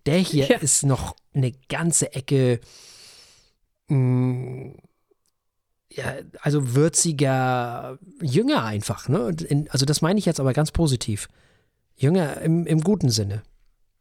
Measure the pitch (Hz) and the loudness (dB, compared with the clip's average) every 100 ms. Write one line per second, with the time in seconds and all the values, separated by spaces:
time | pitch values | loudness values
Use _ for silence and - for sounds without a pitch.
0 | - 170 180 151 131 240 139 - 139 127 | 0 0 2 2 2 2 2 0 2 0
1 | 90 - _ 143 127 - - 139 165 - | -4 -12 _ -2 -2 -4 -8 -4 0 0
2 | 135 127 - 139 127 120 - - - - | -2 -4 0 2 4 2 -4 -20 -20 -20
3 | - - - _ _ _ _ _ - 139 | -20 -20 -20 _ _ _ _ _ -2 2
4 | 127 127 127 123 127 127 - - _ _ | 2 2 0 -2 -6 -12 -14 -20 _ _
5 | _ _ _ _ _ _ _ _ _ - | _ _ _ _ _ _ _ _ _ -10
6 | 127 135 - - 151 147 127 131 160 - | -8 -8 -12 -8 -2 0 2 2 2 2
7 | 170 143 139 131 127 127 120 123 131 131 | 0 0 0 2 0 0 -4 -8 -12 -14
8 | - - 143 139 254 294 113 104 - 104 | -20 -8 -2 2 2 2 0 -4 -4 -6
9 | - 160 233 160 165 143 151 131 139 147 | -2 0 0 -4 -2 -2 0 0 0 2
10 | 160 208 180 151 135 123 156 - 160 127 | 2 2 0 0 0 0 0 2 0 0
11 | - 104 - _ _ _ _ _ _ - | -2 -6 -8 _ _ _ _ _ _ -2
12 | 135 185 147 - 160 165 165 156 160 202 | 2 2 0 -2 0 0 2 0 2 2
13 | 147 110 101 104 - _ _ _ _ _ | 2 0 -2 -6 -12 _ _ _ _ _